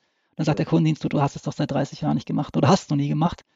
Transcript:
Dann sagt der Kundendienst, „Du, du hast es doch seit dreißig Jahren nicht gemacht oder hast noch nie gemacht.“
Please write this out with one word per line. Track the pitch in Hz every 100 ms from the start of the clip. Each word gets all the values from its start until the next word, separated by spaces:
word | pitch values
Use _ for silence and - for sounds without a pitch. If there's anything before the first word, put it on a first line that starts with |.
| _ _ _ -
Dann | 151
sagt | 147
der | 156
Kundendienst, | 165 156 156
„Du, | 151
du | 151
hast | 143 -
es |
doch | -
seit | - 143
dreißig | 139 139 -
Jahren | 151 139
nicht | -
gemacht | - 147 123
oder | 127
hast | - -
noch | 147
nie | 143
gemacht.“ | 147 165 - -